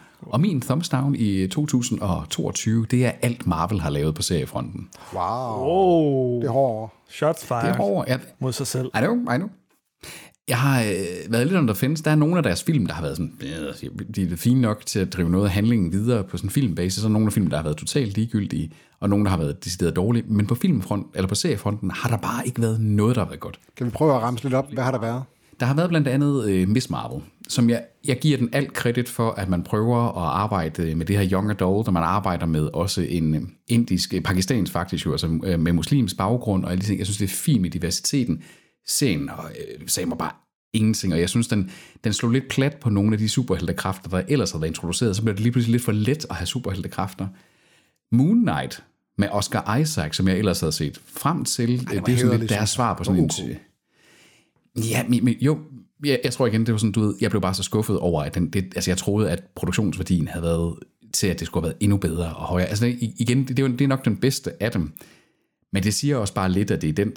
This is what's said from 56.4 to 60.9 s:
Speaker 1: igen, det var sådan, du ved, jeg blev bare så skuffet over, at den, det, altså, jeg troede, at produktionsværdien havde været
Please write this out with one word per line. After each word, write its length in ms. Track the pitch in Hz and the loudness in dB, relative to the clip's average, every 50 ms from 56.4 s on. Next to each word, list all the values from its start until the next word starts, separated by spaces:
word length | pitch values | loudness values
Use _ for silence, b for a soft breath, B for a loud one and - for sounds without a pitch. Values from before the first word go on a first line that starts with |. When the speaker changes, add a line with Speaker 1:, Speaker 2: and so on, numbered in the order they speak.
| 127 | 0
Speaker 1:
igen, 200 | 110 110 113 113 | 2 2 2 2
det 60 | 120 | 2
var 60 | 113 104 | 2 2
sådan, 140 | 113 107 | 2 2
du 80 | 98 117 | 2 2
ved, 140 | 107 104 - - | 2 2 2 0
jeg 100 | - 101 | 0 0
blev 120 | 95 101 | 2 2
bare 120 | 90 92 92 | 2 0 0
så 80 | 98 | -2
skuffet 360 | 95 - - 107 107 - 98 - | -2 0 0 0 0 0 0 0
over, 240 | - 87 85 76 | 0 0 0 0
at 120 | 69 73 - | -2 -2 -2
den, 160 | 82 85 - | -2 -2 0
det, 140 | - 98 92 - - | 0 -2 -4 -4 -4
altså, 160 | 92 - 92 | -4 -2 0
jeg 80 | 90 90 | -2 0
troede, 320 | - 101 101 107 107 76 | 0 0 2 2 2 0
at 120 | 87 - - - _ | -2 -4 -6 -10 _
produktionsværdien 720 | - - 87 92 117 107 87 - 95 90 - 92 82 73 - | -6 -4 -2 0 0 0 0 -2 -2 0 0 0 0 0 -2
havde 140 | - 85 85 | -4 -2 -2
været 300 | 85 82 82 85 85 - - - - | 0 0 0 0 -2 -4 -8 -14 -20